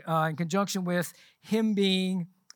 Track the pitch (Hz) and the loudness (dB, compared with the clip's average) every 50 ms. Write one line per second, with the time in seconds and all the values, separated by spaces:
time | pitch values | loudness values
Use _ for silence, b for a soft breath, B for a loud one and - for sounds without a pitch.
0 | - - 160 160 156 160 156 135 175 160 170 196 202 185 - 196 180 175 175 175 | -4 -2 0 2 2 0 -2 -4 -4 0 0 0 0 0 -2 -4 -2 0 0 0
1 | 170 - - B B B B B - - 214 220 220 220 208 196 202 196 190 190 | -2 -2 -6 B B B B B -6 -2 0 2 2 2 2 2 2 2 2 2
2 | 185 185 185 185 170 - _ _ _ _ - | 0 0 -2 -4 -4 -8 _ _ _ _ -8